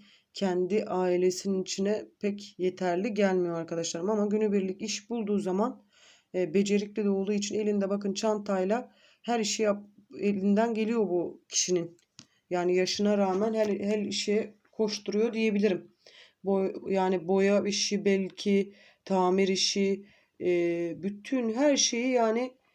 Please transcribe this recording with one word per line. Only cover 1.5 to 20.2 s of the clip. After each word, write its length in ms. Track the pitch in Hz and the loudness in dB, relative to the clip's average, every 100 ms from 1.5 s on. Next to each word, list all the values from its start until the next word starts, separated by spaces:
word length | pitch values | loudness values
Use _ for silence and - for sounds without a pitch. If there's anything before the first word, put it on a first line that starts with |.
| 190 | -2
içine 440 | 185 - 196 214 - - | -4 -2 -2 -2 -6 -6
pek 360 | 208 202 - - | -6 -6 -10 -4
yeterli 560 | 180 185 180 175 226 | -4 -2 -2 0 -2
gelmiyor 420 | 208 196 185 175 165 | 0 2 2 0 -4
arkadaşlarım. 540 | 165 165 165 170 190 | -4 -6 -4 -4 -2
Ama 160 | 214 208 | 0 0
günübirlik 560 | 214 214 202 190 185 | 0 2 0 -2 -4
iş 280 | 214 - - | -6 -8 -8
bulduğu 300 | 233 202 202 | -6 -2 -2
zaman, 440 | 175 190 240 - _ _ - _ _ 185 | 0 0 -2 -4 _ _ -20 _ _ -4
e, 180 | 170 | 0
becerikli 500 | 185 202 202 208 - | 0 2 0 0 -2
de 60 | 202 | 0
olduğu 240 | 196 196 | 0 0
için 220 | 208 208 214 | -2 -2 -2
elinde 340 | 208 208 196 | 0 0 0
bakın 240 | 202 202 | -2 -4
çantayla 800 | 190 226 214 202 151 190 233 247 _ _ _ | -2 -2 -2 -2 -2 0 -2 -4 _ _ _
her 180 | - 233 | -4 -2
işi 240 | 208 - | -2 0
yap-, 260 | 214 202 - _ - - | 0 0 -6 _ -18 -4
elinden 540 | 202 202 202 202 233 | 0 2 4 4 4
geliyor 360 | 220 220 233 185 | 0 0 0 2
bu 340 | 175 165 - - | 0 -2 -8 -6
kişinin. 480 | - - 180 170 - _ - - _ - | -4 0 0 -2 -10 _ -20 -20 _ -6
Yani 260 | 175 180 180 | -2 2 2
yaşına 420 | 185 - 208 202 | 0 0 0 2
rağmen 360 | 190 190 220 | 2 0 0
her, 140 | 220 214 | 0 0
her 320 | 202 202 214 | 0 -2 -2
işe 580 | 202 196 - 208 214 - _ | -2 -4 -2 -2 -2 -10 _
koşturuyor 640 | - 220 - - 208 233 | -4 -4 -4 -4 0 0
diyebilirim. 580 | 220 220 202 202 175 - _ - - - _ | 0 0 2 2 0 -6 _ -20 -20 -20 _
Boy-, 500 | 185 196 190 - - | -2 0 0 -4 -2
yani 340 | 190 185 185 165 | 0 2 0 0
boya 360 | 190 196 202 196 | 2 4 2 0
işi 400 | 202 - 202 196 | -2 -2 0 2
belki, 680 | 196 185 - 208 196 196 - - _ - | 2 0 -4 2 2 2 -6 -20 _ -2
tamir 420 | 190 180 190 190 | 2 4 4 2
işi, 580 | 185 - 202 196 196 - _ | 2 0 2 0 0 -6 _